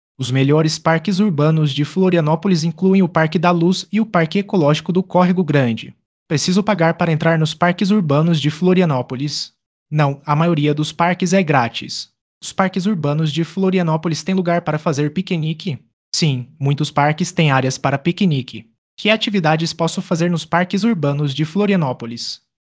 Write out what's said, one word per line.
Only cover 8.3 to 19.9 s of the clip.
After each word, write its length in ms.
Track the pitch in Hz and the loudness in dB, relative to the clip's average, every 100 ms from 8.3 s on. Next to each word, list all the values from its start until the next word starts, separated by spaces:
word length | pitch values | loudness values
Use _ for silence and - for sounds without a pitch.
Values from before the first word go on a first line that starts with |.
| 160 | 2
de 100 | 147 | 0
Florianópolis? 1040 | 151 180 185 175 131 123 127 143 - - _ _ _ _ | 0 2 2 2 0 -4 -6 -6 -8 -10 _ _ _ _
Não, 300 | 151 143 139 - | 0 0 -2 -2
a 100 | 147 | 0
maioria 380 | 170 160 147 | 2 2 0
dos 180 | 147 151 | 0 -2
parques 420 | - 175 180 180 | -2 -2 0 0
é 100 | 190 | 0
grátis. 680 | 165 139 117 - - - - _ _ _ | 2 2 0 -4 -10 -12 -14 _ _ _
Os 120 | - | -8
parques 320 | - 190 190 185 | -2 -2 0 -2
urbanos 460 | 190 147 151 156 | -2 -2 0 -2
de 120 | 143 | -2
Florianópolis 800 | 160 190 190 185 165 160 170 151 | -4 -2 0 0 0 -2 -2 -4
têm 120 | - 190 | -2 -2
lugar 260 | 175 175 | 0 -2
para 180 | 175 151 | -2 -4
fazer 320 | 175 139 147 | -2 -2 -2
piquenique? 680 | 165 185 175 156 160 180 127 _ _ _ - | -4 -4 -4 -4 -6 -8 -10 _ _ _ -2
Sim, 320 | 160 127 120 - | 0 0 -6 -4
muitos 320 | 139 143 147 | -2 0 -2
parques 400 | - 147 151 175 | 0 0 0 -2
têm 200 | - 156 | 0 2
áreas 260 | 135 131 - | 2 0 -2
para 200 | 139 135 | -2 -2
piquenique. 720 | 175 175 190 139 123 113 - _ _ - | -2 0 0 0 -4 -14 -20 _ _ -4
Que 120 | 208 | 0
atividades 640 | 220 240 202 156 160 165 | 0 0 0 2 0 -2
posso 280 | - 165 | -2 -4